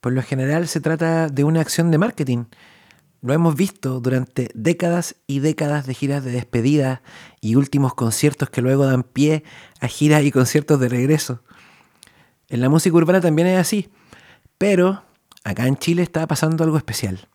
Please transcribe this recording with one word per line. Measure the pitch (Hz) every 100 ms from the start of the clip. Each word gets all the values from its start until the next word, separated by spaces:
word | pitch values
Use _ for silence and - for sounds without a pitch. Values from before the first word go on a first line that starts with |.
Por | 123
lo | 131
general | 123 135 131 156 170
se | 165
trata | 151 160 165 165 160
de | 139
una | 143 165
acción | 151 - 170
de | 156
marketing. | 208 - 135 120 117 _ - _ _ _ _ _
Lo | 120
hemos | 151 170 147
visto | 190 - 135 131
durante | 123 127 127 - 120 -
décadas | 110 170 175 175 165 - -
y | 139
décadas | 143 147 147 147 131
de |
giras | 127 139 143
de | 131
despedida | 123 113 117 120 147 131 131 - - - _
y | 107
últimos | 120 139 143 135
conciertos | - 117 113 147 143 139
que | -
luego | 123 139 135
dan | 127
pie | 123 - 147 156 151 - - _
a | 123
giras | - 147 151
y | 143
conciertos | 135 123 151 147 147
de | 123
regreso. | 123 131 151 - 120 _ - - _ _ _ - _ _ _ _
En | 117
la | 127
música | 156 180 170
urbana | 165 185
también | 180 156 175
es | 185
así, | 175 208 - _ _ - - - _ _
pero | 196 190 180 196 _ _ _ -
acá | - 95 127
en | 135
Chile | - 170
está | 175 165 160
pasando | 147 160 160
algo | 160 156
especial. | - 107 104 95 -